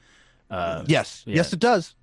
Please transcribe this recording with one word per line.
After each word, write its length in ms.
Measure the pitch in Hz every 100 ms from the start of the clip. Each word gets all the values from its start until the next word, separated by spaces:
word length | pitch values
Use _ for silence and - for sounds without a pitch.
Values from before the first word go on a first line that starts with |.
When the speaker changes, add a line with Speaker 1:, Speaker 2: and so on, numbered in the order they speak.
| _ _ _ _ _
Speaker 1:
uh, 340 | 92 85 82 -
Speaker 2:
Yes. 360 | 143 - - -
Speaker 1:
yeah. 100 | 107
Speaker 2:
Yes, 160 | 170
it 80 | 175
does. 340 | 233 220 160 _